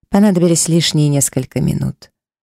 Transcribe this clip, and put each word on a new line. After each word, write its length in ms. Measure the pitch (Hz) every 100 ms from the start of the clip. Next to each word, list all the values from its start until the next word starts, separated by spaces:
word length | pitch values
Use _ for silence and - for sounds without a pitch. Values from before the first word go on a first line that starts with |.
| _
понадобились 600 | 196 208 180 175 165 -
лишние 400 | 165 156 156 147
несколько 520 | 143 - - 127 -
минут. 500 | 143 147 135 - - _ _ _